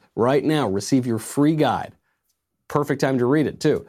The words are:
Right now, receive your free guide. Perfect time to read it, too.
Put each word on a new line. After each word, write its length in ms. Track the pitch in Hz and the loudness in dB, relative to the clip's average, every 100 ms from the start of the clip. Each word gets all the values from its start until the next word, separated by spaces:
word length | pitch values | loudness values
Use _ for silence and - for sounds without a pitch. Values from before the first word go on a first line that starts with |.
| _ - | _ -2
Right 280 | 120 135 | 2 2
now, 240 | 147 156 117 | 0 0 -2
receive 360 | 98 - 135 123 | -4 0 0 0
your 140 | 110 | -4
free 360 | - - 147 160 | -4 0 2 2
guide. 380 | 135 104 - - _ _ _ _ _ _ - | 0 -2 -6 -16 _ _ _ _ _ _ -4
Perfect 340 | 147 143 139 | -2 0 0
time 160 | 143 131 | 0 2
to 80 | 120 | 2
read 220 | 151 123 | 2 0
it, 120 | - | 0
too. 260 | 156 113 | 0 0